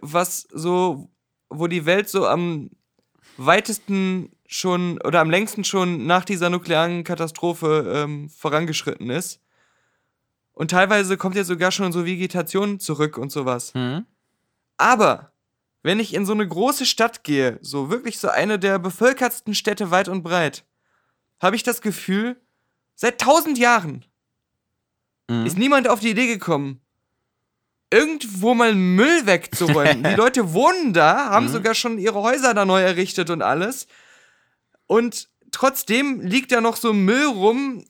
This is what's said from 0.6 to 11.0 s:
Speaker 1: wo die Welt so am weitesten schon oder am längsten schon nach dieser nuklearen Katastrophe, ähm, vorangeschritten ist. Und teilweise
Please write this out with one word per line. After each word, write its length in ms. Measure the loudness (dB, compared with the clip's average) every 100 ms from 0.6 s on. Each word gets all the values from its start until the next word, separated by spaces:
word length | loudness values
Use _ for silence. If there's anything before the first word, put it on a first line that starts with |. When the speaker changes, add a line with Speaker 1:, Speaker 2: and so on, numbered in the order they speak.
| -2 0 0 -2 -10 _ _ _ _
Speaker 1:
wo 200 | -6 -4
die 180 | -2 2
Welt 220 | 2 0
so 180 | 0 0
am 440 | 0 -2 -6 -10 _ _ _ _ _ _ -4
weitesten 960 | 2 2 2 -8 -4 -2 0 -2 -6 _
schon 560 | _ -6 -2 0 -2 -4
oder 180 | 0 2
am 100 | 4
längsten 320 | 2 0 -4
schon 420 | -4 0 0 -2 0
nach 180 | 0
dieser 260 | 0 -2 -2
nuklearen 540 | -2 0 0 0 -2
Katastrophe, 880 | -6 -6 -6 -4 -4 -2 0 0 0
ähm, 340 | -4 -4 -8 -12
vorangeschritten 800 | -8 -4 -2 -2 -4 -6 -8 -6
ist. 300 | -6 -8 -14 _ _ _ _ _ _ _ _ _ _ _
Und 200 | -8 -2
teilweise 440 | 2 4 2